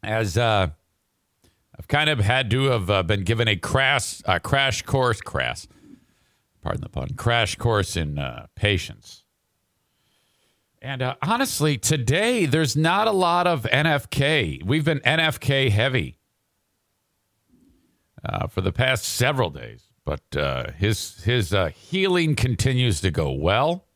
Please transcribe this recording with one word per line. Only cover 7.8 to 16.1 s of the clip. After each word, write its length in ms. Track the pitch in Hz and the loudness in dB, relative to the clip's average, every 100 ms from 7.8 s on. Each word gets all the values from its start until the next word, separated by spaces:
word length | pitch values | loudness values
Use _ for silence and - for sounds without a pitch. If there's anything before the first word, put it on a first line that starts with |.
| 92 92 | 0 -2
in, 220 | 76 71 | -4 -4
uh, 280 | 67 62 - | -8 -10 -16
patience. 720 | - 104 95 - - - - _ _ _ _ _ _ _ _ _ _ _ _ _ _ _ _ | -2 0 0 -2 -16 -20 -20 _ _ _ _ _ _ _ _ _ _ _ _ _ _ _ _
And, 160 | 123 135 | -12 -6
uh, 140 | 127 131 | -4 -4
honestly, 560 | 147 233 262 - 151 131 | -2 0 -2 0 0 0
today, 680 | - 156 117 156 220 247 | 0 0 0 0 2 2
there's 320 | 160 147 156 139 | 2 2 2 2
not 300 | 160 190 220 | 2 2 2
a 60 | |
lot 340 | 196 175 175 180 | 2 2 2 2
of 180 | 160 107 | 0 0
N 200 | 131 160 | 2 2
F 240 | 147 - | 0 -2
K. 500 | - 139 156 92 67 | -2 2 2 0 -4
We've 200 | 85 147 | -2 0
been 160 | 151 147 | 2 0
N 160 | 120 160 | 2 2
F 180 | 160 - | 0 0
K 320 | - 139 131 | 0 2 2
heavy, 480 | 101 127 127 69 | 2 2 0 -4